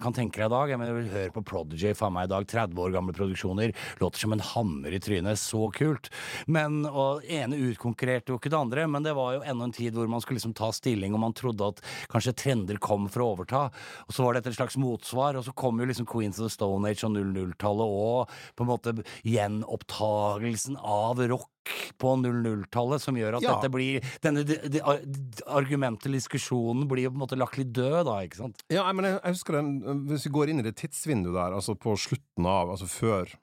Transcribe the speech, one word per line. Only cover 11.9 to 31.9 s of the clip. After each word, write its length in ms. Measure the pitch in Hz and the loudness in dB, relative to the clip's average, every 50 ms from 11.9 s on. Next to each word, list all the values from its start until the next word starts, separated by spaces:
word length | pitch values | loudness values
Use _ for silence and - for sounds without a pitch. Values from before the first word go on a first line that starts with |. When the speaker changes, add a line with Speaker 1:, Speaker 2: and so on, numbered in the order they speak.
| - - - - | -10 -10 -8 0
Speaker 1:
kanskje 220 | - 117 - 127 107 - | 0 2 2 2 0 0
trender 400 | - 139 135 113 95 90 104 101 - | 2 2 2 2 2 0 -2 -2 0
kom 220 | - 107 101 101 95 - | 2 2 2 2 0 0
for 100 | 120 123 | 0 2
å 60 | 117 101 | 2 0
overta, 240 | 87 90 - 123 135 143 131 - - - - - - - - | -2 -4 0 2 2 2 0 -2 -8 -16 -16 -16 -16 -14 -8
og 80 | - | 0
så 80 | - 131 | 2 4
var 80 | 123 120 | 4 4
dette 160 | 123 110 127 | 2 0 -2
et 60 | 113 - | -2 -2
slags 160 | 131 117 - 131 | -2 0 2 0
motsvar, 580 | 135 127 117 107 - - 117 127 135 147 139 131 | 2 2 0 -2 -4 -4 0 2 2 2 0 -2
og 60 | 117 | -6
så 80 | 135 - | -6 -6
kom 240 | - - 127 113 113 | 0 0 2 2 2
jo 80 | 123 | 0
liksom 220 | 131 123 120 120 - | 0 0 -2 -4 -2
Queens 300 | - 117 110 104 92 - | 0 0 0 0 0 -2
of 80 | 113 110 | -2 -2
the 60 | - | -2
Stone 320 | - 107 98 98 98 101 104 | 0 0 2 2 2 2 0
Age 140 | 104 - - | 0 0 0
og 60 | 110 107 | 0 0
null 160 | 101 98 98 92 | 2 0 0 0
null-tallet 580 | 95 92 90 85 - - 104 101 107 113 107 101 98 | -2 -2 -4 -4 0 2 2 4 4 2 2 2 2
og 320 | 104 113 117 127 117 - - - - - - - | 2 2 2 2 0 -2 -6 -16 -18 -14 -4 -2
på 80 | 127 | 0
en 40 | 120 123 | 2 2
måte 240 | 117 - 117 113 110 104 - - - - 113 117 110 104 101 104 107 110 - | 0 0 -2 -4 -4 -6 -8 -12 -6 -2 2 2 2 2 2 0 -2 -4 -4
gjenopptagelsen 1080 | 117 110 - - - - 107 107 104 104 104 104 101 104 110 120 113 104 - 131 139 | -6 -8 -6 -8 -4 0 0 2 2 2 2 2 0 0 -2 -2 -2 -2 -4 -6 -6
av 440 | 139 107 107 104 104 107 113 123 123 127 117 | -6 -2 0 2 2 2 2 2 2 2 2
rock 200 | 117 113 - - _ _ - - - - - - - - | 2 0 -2 -8 _ _ -10 -8 -6 -6 -6 -8 -6 0
på 140 | - 131 131 | 2 4 4
null 220 | 131 127 123 120 120 117 | 4 4 2 2 2 0
null-tallet, 600 | 113 110 104 92 - - 120 120 123 143 143 - | 0 0 -2 -4 -2 0 0 2 2 2 0 0
som 140 | - 131 | 0 0
gjør 200 | 120 110 107 110 | 0 0 0 0
at 60 | 123 - | 2 2
Speaker 2:
Ja. 100 | 247 - | 2 2
Speaker 1:
dette 160 | - - 135 | 2 2 0
blir, 300 | 131 131 131 131 135 131 127 131 - - - | 0 2 0 0 0 -2 -2 -4 -8 0 0
denne 200 | 160 147 147 147 | 2 2 2 2
de, 120 | 147 156 156 - 147 | 2 0 0 0 -2
de, 120 | 139 156 | -2 0
ar-, 220 | 147 147 143 135 - 139 135 139 135 127 113 - - | 4 4 2 2 2 -6 -6 -6 -8 -10 -10 -12 -6
argumentet, 640 | - 151 139 139 131 147 143 135 123 113 107 - 135 139 | 0 2 2 2 4 2 2 2 0 0 -2 -2 -2 -2
diskusjonen 760 | 131 - - - 135 - - 131 123 117 113 117 127 147 139 | -2 -2 -2 -4 -4 -2 0 0 0 2 2 2 2 2 2
blir 160 | 131 127 127 | 2 2 0
jo 60 | 131 127 | 0 0
på 60 | 139 | -2
en 40 | 143 | -4
måte 100 | 135 131 131 | -2 0 0
lagt 200 | 127 - - 135 | 0 0 0 -4
litt 120 | 135 127 113 | -4 -2 0
død 300 | 127 123 131 151 170 175 135 | 0 2 2 4 2 2 2
da, 80 | 110 101 95 | 0 -2 -2
ikke 160 | 85 - - | -6 -8 -8
sant? 220 | 117 127 101 - - - 156 | -10 -10 -10 -10 -4 -2 0
Speaker 2:
Ja, 140 | 185 190 180 | 2 2 2
jeg, 80 | 190 | 2
men 80 | 185 190 | 2 2
jeg, 140 | 196 185 196 | 2 2 0
jeg 160 | - 175 180 | 0 -2 -2
husker 220 | 180 - - 160 143 | -2 -2 0 0 0
den, 460 | 151 143 139 135 98 123 139 143 139 143 | 2 2 0 -2 -2 -2 -2 -2 0 0
hvis 160 | 151 143 - | -2 0 0
vi 60 | 156 139 | 0 2
går 160 | 151 147 143 | 2 2 4
inn 120 | 160 147 107 | 2 0 0
i 40 | |
det 80 | 110 104 - | -2 -4 -4
tidsvinduet 560 | - - - - - 160 147 107 90 90 87 | -8 -8 -6 -6 -2 0 2 2 2 2 2
der, 160 | 90 90 90 92 101 | 0 0 0 0 -2
altså 180 | 95 - 107 | -2 -2 -4
på 180 | - - 117 | -2 0 0